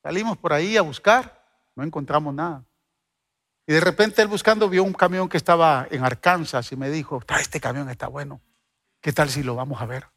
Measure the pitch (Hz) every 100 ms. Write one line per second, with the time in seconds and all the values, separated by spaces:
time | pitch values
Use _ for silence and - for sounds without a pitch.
0 | 151 175 220 185 170 151 185 220 160 131
1 | 202 240 254 _ _ _ _ - 151 156
2 | 135 151 151 139 170 143 123 _ _ _
3 | _ _ _ _ _ _ - 156 180 170
4 | 214 214 208 208 214 220 214 185 190 185
5 | 180 185 185 170 - 170 160 135 127 135
6 | 127 123 180 180 156 131 117 131 135 156
7 | 139 135 - - - 151 123 127 139 123
8 | 139 139 143 139 _ _ _ _ _ _
9 | 156 127 147 131 131 120 131 117 117 131
10 | -